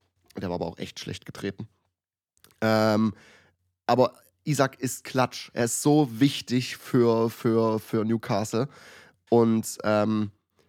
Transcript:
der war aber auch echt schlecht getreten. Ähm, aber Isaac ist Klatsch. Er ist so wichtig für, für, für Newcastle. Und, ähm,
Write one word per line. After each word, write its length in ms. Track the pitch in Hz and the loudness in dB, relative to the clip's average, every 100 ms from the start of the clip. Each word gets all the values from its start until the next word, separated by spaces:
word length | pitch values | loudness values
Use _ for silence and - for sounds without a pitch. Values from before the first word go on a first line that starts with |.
| _ _ _ - | _ _ _ -10
der 120 | 92 | -6
war 80 | 90 | -4
aber 100 | 85 | -6
auch 120 | - | -8
echt 200 | 98 - | -14 -12
schlecht 280 | - 92 - | -12 -12 -14
getreten. 420 | - 101 - 113 _ _ _ _ _ _ _ _ - | -10 -10 -10 -16 _ _ _ _ _ _ _ _ -4
Ähm, 540 | 110 110 110 107 110 - - - _ _ _ _ - | 2 4 4 2 0 -4 -20 -20 _ _ _ _ 0
aber 280 | 120 127 - _ _ | 2 2 0 _ _
Isaac 380 | 156 143 131 - | -4 0 0 0
ist 240 | 131 - | -8 -8
Klatsch. 460 | - 131 123 - - | -6 -2 -2 -4 -10
Er 120 | - 117 | -4 -2
ist 140 | - | 0
so 280 | 147 151 135 113 | 2 2 2 2
wichtig 560 | 143 - - 127 123 - | 0 0 -4 -4 -4 -12
für, 540 | - 131 117 113 113 | -2 2 2 2 0
für, 480 | - 120 113 113 110 | -2 0 2 2 -2
für 260 | - 110 | -2 -2
Newcastle. 640 | 110 113 - 101 110 113 139 - - - - _ - | 0 -2 -2 -2 -2 -2 -4 -8 -20 -20 -20 _ 2
Und, 460 | 117 113 110 - - | 4 4 2 -2 -6
ähm, 480 | 107 107 107 107 104 _ _ _ | 0 0 2 -2 -4 _ _ _